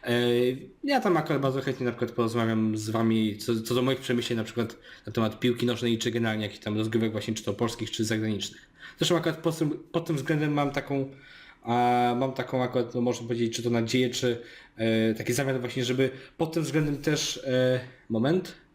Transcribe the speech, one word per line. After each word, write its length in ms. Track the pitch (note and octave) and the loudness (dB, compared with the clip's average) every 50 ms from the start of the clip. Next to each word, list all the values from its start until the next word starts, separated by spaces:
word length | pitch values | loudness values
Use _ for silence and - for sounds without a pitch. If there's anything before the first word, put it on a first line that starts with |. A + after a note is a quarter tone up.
| - | 0
E, 160 | B2 A#2+ A#2+ A#2+ A#2+ A#2+ A#2+ B2 B2 C3 C3+ - - - _ - | 0 0 2 4 4 4 4 4 2 0 -2 -10 -16 -16 _ -2
ja 160 | C#4 C#4+ B3 | 0 0 2
tam 160 | A3+ G#3 F3 | 4 4 2
akurat 260 | D#3 D3+ - D#3 C#3 | 2 2 0 0 0
bardzo 180 | C#3 C3+ C3 C#3 | 2 0 0 0
chętnie 260 | C3+ C#3 C3 - C3 | -2 -2 -4 -2 -2
na 60 | B2 | -4
przykład 200 | A2+ - B2 A2+ | -2 -2 -4 -4
porozmawiam 640 | - - A#2 A2+ A2 A#2+ A#2 A2+ A2+ A2 A2 A2 G#2+ | 0 0 0 0 2 0 2 2 2 2 2 2 0
z 140 | G#2+ G#2+ A2 | -2 -4 -2
wami 480 | A2 A2+ A2+ A2+ A2+ A2 A2 G#2+ G2+ G#2+ | 0 2 4 4 4 4 4 2 0 -2
co, 240 | - - A#2 A2 | -2 0 0 0
co 120 | A2 - B2 | 0 0 0
do 80 | B2+ | 2
moich 180 | B2 C3 C3+ C3 | 2 2 0 -2
przemyśleń 360 | - - B2+ A#2+ A#2+ - B2 | 0 0 0 0 0 0 -2
na 80 | A2+ A2 | -2 -4
przykład 320 | - - A#2+ A2+ G#2+ - - - - - - - | -4 -2 -4 -4 -4 -4 -14 -20 -20 -20 -16 -14
na 60 | - | -6
temat 280 | A2 A#2 A2+ G#2+ A2 - | -2 0 0 0 0 0
piłki 260 | - B2 A#2+ A#2+ B2 | 0 0 2 2 0
nożnej 320 | A#2+ A#2 A2 A#2+ A#2 A#2 A2+ | 0 0 0 0 0 0 0
czy 120 | - B2 | 0 -2
generalnie 320 | A2 A#2 A2+ A2+ G#2+ G#2+ | 0 0 0 0 0 -2
jakichś 220 | G#2+ G2+ - - - | -4 -6 -8 -8 -6
tam 120 | A2 G#2+ | -4 -2
rozgrywek 360 | G#2+ A2 A2 A2 A2+ A2 A2 | 0 -2 2 2 2 2 2
właśnie, 220 | G#2+ G#2+ - - A2 | 0 -2 -4 -4 -4
czy 100 | - - | -4 -4
to 100 | - G2+ | -6 -2
polskich, 360 | - A#2+ A2+ - - A2 G#2+ | -2 -2 -2 -2 -6 -8 -8
czy 140 | - - A2+ | -2 -2 0
zagranicznych. 640 | G#2+ A2+ A2 A2 A2 G#2+ G2 - - - - - _ _ - - - - - | 0 0 0 0 0 -2 -2 -4 -8 -12 -16 -20 _ _ -20 -20 -20 -6 -4
Zresztą 180 | E3 D#3+ F3+ | 0 2 2
akurat 200 | D#3+ E3 E3+ D#3+ | 2 2 0 -2
pod 220 | D#3+ - E3+ D#3+ - | 0 -2 -2 0 0
tym, 120 | E3 D3 | 0 0
pod 360 | D3+ - - - - E3+ E3 | 0 -4 -8 -4 -4 -4 -2
tym 100 | - E3 | 0 -4
względem 360 | D3 C3 - D#3+ D3 D3+ D3 | -4 0 0 0 0 2 0
mam 180 | D3 D3 C#3+ C#3 | 2 0 0 0
taką, 400 | C3+ C#3+ C3 - C#3+ C#3 C3+ C3+ - - - - - - - - - _ | -2 -4 -4 -2 -2 -2 -2 -4 -8 -16 -20 -20 -20 -20 -20 -20 -20 _
a, 520 | - A#2+ A#2+ B2 B2 B2 B2 A#2+ A#2+ A#2+ A#2+ A#2+ | -4 0 2 4 4 4 4 4 4 2 2 2
mam 140 | C3 C3 | 0 -2
taką 300 | B2 - B2 - - B2+ | -2 -4 -6 -2 0 -2
akurat, 320 | B2+ A#2+ - B2+ A#2 A#2 - | -2 0 0 -2 -2 0 -2
no, 60 | B2+ | 0
można 260 | A#2+ B2 A#2 - A#2+ | 0 0 0 -2 -4
powiedzieć, 300 | A2+ B2 A#2 A#2 A2+ A#2 | -4 -2 0 0 0 -2
czy 60 | - | -2
to 80 | A#2 A#2+ | -2 0
nadzieję, 400 | A#2+ A#2 A2+ A2+ - B2+ B2+ A#2+ | 2 2 0 2 2 2 2 2
czy, 320 | B2 - - B2 A#2+ A#2+ - - - - - - _ | 0 0 0 0 -2 -2 -6 -16 -20 -20 -20 -20 _
e, 380 | - A2+ A2+ A2+ A2 A2 A2+ A2 | -2 0 2 4 4 4 2 0
taki 180 | A2 A2+ - | 0 -2 -2
zamiar 280 | B2 B2+ C#3 C3+ C3 C3 | 0 0 0 0 0 -2
właśnie, 240 | A#2+ A#2+ - C3+ B2 | -2 -4 -2 -2 -2
żeby 260 | A#2+ B2+ C3 C3+ B2+ C3 - - - - | 0 2 2 2 2 0 -6 -18 -20 -4
pod 160 | _ E3 D#3+ | _ -4 -2
tym 100 | - F3 | 0 -2
względem 340 | D#3 C3+ C3+ D#3 D3+ D3 C#3+ | -2 2 2 2 2 2 -2
też, 440 | C3+ - D#3 D3+ D3 - - - - - | -2 0 0 0 0 0 -2 -4 -6 -4
e, 360 | C3+ B2+ B2+ B2+ B2+ B2+ B2 B2 - - - - _ | 0 2 4 4 4 2 0 -2 -8 -18 -20 -8 _
moment. 460 | A2+ A2 A#2 C#3 E3 F#3 F3 - - - - _ | 0 2 2 4 2 2 0 -4 -14 -18 -20 _